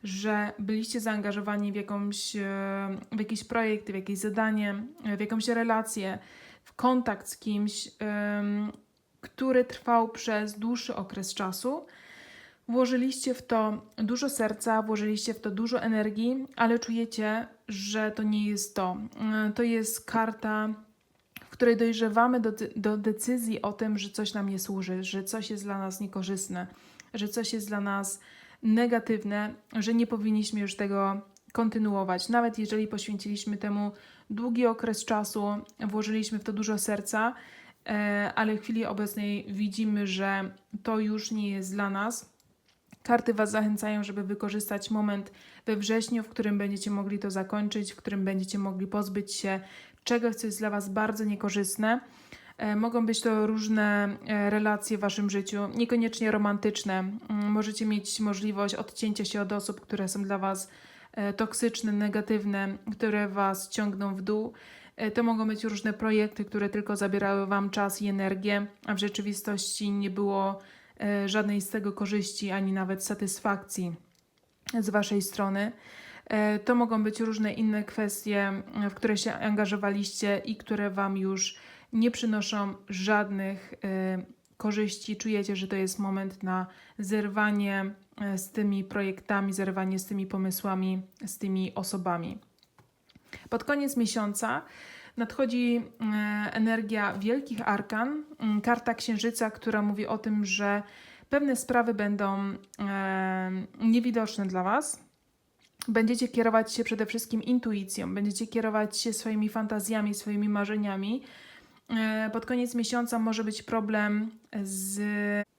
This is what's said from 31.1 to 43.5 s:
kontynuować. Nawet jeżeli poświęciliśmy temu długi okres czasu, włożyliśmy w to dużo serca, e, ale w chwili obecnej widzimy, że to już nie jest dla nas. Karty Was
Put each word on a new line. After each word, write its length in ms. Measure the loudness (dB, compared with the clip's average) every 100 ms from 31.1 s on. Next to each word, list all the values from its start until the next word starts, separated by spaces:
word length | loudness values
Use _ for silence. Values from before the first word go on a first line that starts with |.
| 0 -6 -20 _
kontynuować. 760 | 0 0 2 2 2 2 0 2
Nawet 300 | 2 2 0
jeżeli 300 | -2 0 0
poświęciliśmy 680 | -4 -4 -6 -4 -4 -4 -4
temu 340 | -2 0 -2 -4 -20 -20 _
długi 360 | -4 0 4 4
okres 380 | 4 -2 -2
czasu, 420 | 0 0 0 -2 -2 -2 -6 _
włożyliśmy 580 | -2 -2 0 0 0 -4
w 60 |
to 80 | -4
dużo 260 | -2 0 0
serca, 560 | 0 -2 -2 0 0 -2 -16 -20 -20 -16 -4
e, 460 | -2 2 2 0
ale 220 | 2 0 0
w 40 |
chwili 260 | -2 -2 0
obecnej 600 | -2 -2 -2 -2 -2 -4
widzimy, 580 | -2 -2 0 0 2 0
że 480 | 0 0 0 -2 -8 _ -8
to 180 | -2 0
już 300 | 2 0 -2
nie 200 | -2 -2
jest 220 | -2 -4
dla 180 | -2 -2
nas. 420 | 0 -2 -4 -10 _ _ _ _ _ _ -18
Karty 320 | 2 4 4
Was 160 | 2 2